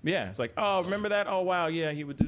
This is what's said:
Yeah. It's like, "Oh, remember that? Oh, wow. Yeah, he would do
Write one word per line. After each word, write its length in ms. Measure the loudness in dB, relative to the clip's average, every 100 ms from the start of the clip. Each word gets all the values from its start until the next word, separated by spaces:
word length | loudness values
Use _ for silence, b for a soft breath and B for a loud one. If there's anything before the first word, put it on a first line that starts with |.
Yeah. 260 | -2 0 -2
It's 100 | -4
like, 120 | -4 -2
"Oh, 260 | 0 2
remember 260 | 2 0 0
that? 180 | 0 0
Oh, 140 | 0
wow. 260 | 2 2 2
Yeah, 240 | 0 -2
he 100 | -2
would 120 | -6
do 100 | -2